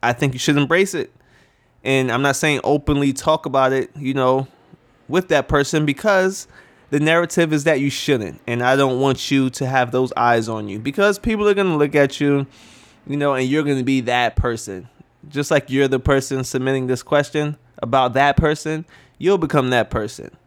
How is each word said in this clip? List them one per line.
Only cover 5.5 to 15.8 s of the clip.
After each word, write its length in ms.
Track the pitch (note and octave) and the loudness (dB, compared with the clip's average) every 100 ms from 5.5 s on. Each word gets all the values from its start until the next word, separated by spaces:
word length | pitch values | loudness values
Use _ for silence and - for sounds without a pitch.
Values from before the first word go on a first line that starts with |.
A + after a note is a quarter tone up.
| D3 C#3+ D#3+ D3+ | 0 2 0 -2
because 640 | C#3 G#3+ G3 F#3 F#3+ - - - _ _ | -2 0 2 2 -4 -14 -20 -20 _ _
the 100 | C#3+ | -2
narrative 540 | D3+ E3 E3+ - E3 | 2 2 0 0 0
is 100 | D3+ | 0
that 160 | D3 D3 | 0 0
you 100 | C#3 | 0
shouldn't. 500 | - - C3+ G2 - - | -4 -2 -2 -2 -10 -6
And 140 | A#2+ | -2
I 140 | B2 C3+ | 2 4
don't 240 | C3+ B2+ | 2 2
want 320 | C3+ B2+ - | 0 0 0
you 180 | C#3 C3 | 0 0
to 140 | B2 C3 | -2 -2
have 260 | C3 B2 | 0 0
those 220 | B2+ B2+ - | 0 -2 0
eyes 320 | A#2+ A#2 A2 | 2 2 0
on 200 | A2 G#2+ | -6 -8
you, 100 | G2+ | -8
because 400 | A#2+ C#3+ G3+ G3 | -6 0 2 2
people 280 | - A3 G#3 | -2 0 2
are 60 | |
gonna 240 | G3+ G3 D#3 | 2 0 0
look 180 | D3 D3 | 2 2
at 240 | C#3 - | 2 2
you, 260 | C#3+ C#3+ C#3 - - - - _ - | 0 0 -2 -12 -20 -20 -20 _ -10
you 100 | C#3+ | -2
know, 160 | C#3+ | 0
and 140 | C3+ B2+ | 0 0
you're 160 | D3 | 0
gonna 200 | D3 C3+ | 0 0
be 180 | B2+ C3+ | 0 0
that 340 | A#2+ B2 A#2 - | 0 0 0 0
person. 520 | B2 A2+ - F#2+ - _ - _ - | -2 -4 -8 -12 -14 _ -20 _ -10
Just 240 | C#3+ C#3+ | -6 0
like 180 | D3+ - | 0 0
you're 180 | C3 | 0